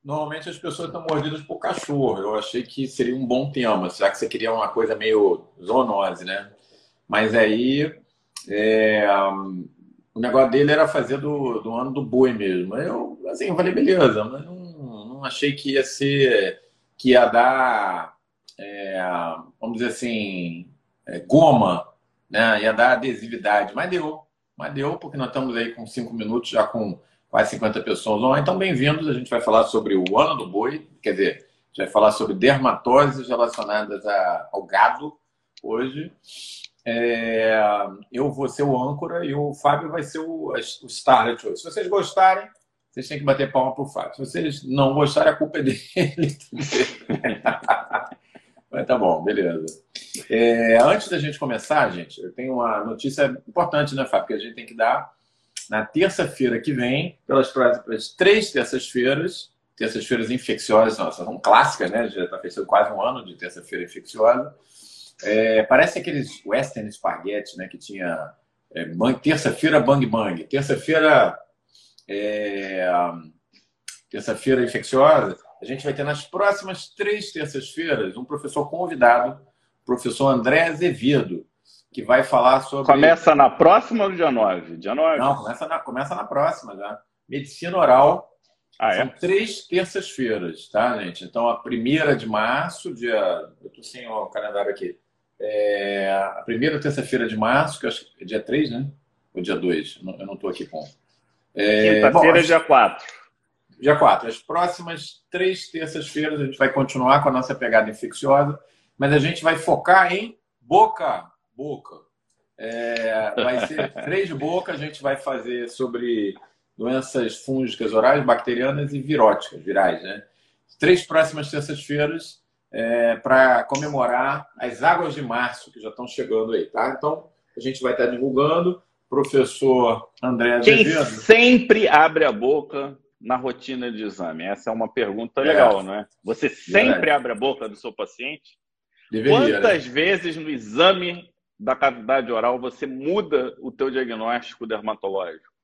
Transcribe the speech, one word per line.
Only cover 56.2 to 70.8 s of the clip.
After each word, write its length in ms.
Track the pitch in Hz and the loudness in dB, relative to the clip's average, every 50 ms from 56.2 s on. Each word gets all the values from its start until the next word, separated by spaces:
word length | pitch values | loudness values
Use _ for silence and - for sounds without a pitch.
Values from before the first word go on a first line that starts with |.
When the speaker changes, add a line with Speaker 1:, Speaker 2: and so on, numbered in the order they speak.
| 160 - - - 131 123 113 113 | -4 -4 -2 -2 0 0 0 -2
Speaker 1:
que 120 | - 156 | -4 -4
vem, 460 | 139 127 123 123 131 147 170 175 - _ _ | -4 -2 -2 -2 -2 -2 -4 -6 -10 _ _
pelas 240 | - - 135 131 - | 0 2 2 2 0
próximas 580 | - 135 127 - - - - - 113 107 - - - | 0 2 2 2 2 0 -4 -8 -8 -8 -8 -12 -2
três 360 | - 180 190 208 220 208 - | 2 4 6 6 4 2 0
terças-feiras, 1040 | - 139 117 - - 131 - - - 123 120 131 139 151 165 190 - - - _ _ _ _ _ _ | -2 -2 -2 -2 -4 -6 -6 -4 -4 -2 0 0 0 0 -2 -6 -8 -10 -18 _ _ _ _ _ _
terças-feiras 540 | _ 113 110 - 110 101 - 127 117 113 107 | _ -6 -4 -4 -6 -4 -2 -2 -2 -2 -4
infecciosas, 680 | 123 127 - - 110 - - - 110 107 113 110 107 - | -4 -6 -4 -6 -6 -6 -2 2 4 4 6 4 2 -2
nossa, 260 | 92 - - - 87 | -6 -6 -6 -10 -12
são 140 | - - 92 | -12 -12 -2
clássicas, 520 | - 101 104 120 - - - - 95 90 | 2 6 6 6 6 4 0 -4 -4 -2
né? 180 | - 117 117 - | -2 -2 -4 -4
Já 180 | - 95 90 | -4 -6 -8
tá 120 | - - - | -6 -8 -12
fechando 280 | - 87 - 101 98 | -12 -12 -10 -10 -4
quase 260 | - 104 101 104 104 | 2 2 2 2 2
um 80 | 107 95 | -2 -4
ano 240 | 104 120 131 123 - | -4 -4 -4 -6 -12
de 120 | 92 85 | -16 -16
terça-feira 480 | - - 90 - 87 - - - 87 87 | -14 -14 -14 -14 -16 -16 -12 -10 -10 -10
infecciosa. 680 | 87 - 98 - - - 113 110 117 123 156 151 147 - _ _ _ _ - - - - - - - _ _ | -10 -14 -20 -20 -16 -4 2 4 4 4 4 0 -8 -12 _ _ _ _ -20 -20 -20 -20 -20 -20 -20 _ _
É, 400 | - 101 104 110 113 113 110 110 | -4 0 2 2 2 4 4 2
parece 360 | 107 - - 131 165 175 - 180 | 4 6 6 4 4 4 0 -6
aqueles 460 | 175 175 151 143 127 - - - _ | -8 -6 -6 -6 -6 -8 -12 -16 _
western 460 | 98 107 127 139 - - 117 107 104 | -4 -2 -2 -2 -4 -8 -12 -12 -12
spaghetti, 640 | - - - 95 - - - 98 104 104 101 - - | -14 -6 -6 -6 -6 -6 -8 -8 -8 -8 -10 -10 -14
né? 120 | 92 92 - | -16 -16 -16
Que 100 | - 87 | -16 -20
tinha, 540 | - - 101 95 90 87 82 80 78 - - _ _ _ _ _ _ _ - | -18 -16 -12 -10 -8 -8 -6 -8 -10 -14 -16 _ _ _ _ _ _ _ -12
é, 120 | 85 82 | -10 -10
bang-, 320 | 80 82 87 107 127 131 - | -10 -4 -2 -2 -2 -2 0
terça-feira 640 | - 147 160 147 - - 113 - - 160 156 147 | 0 0 0 0 -2 -4 -4 0 0 4 4 4
bang 240 | 120 127 139 139 127 | 4 4 4 4 2
bang, 400 | 110 107 113 107 98 90 82 - | 0 0 -2 -2 -2 -4 -6 -8
terça-feira, 920 | - - 139 139 143 - - | -4 -4 -4 -2 -2 -2 -4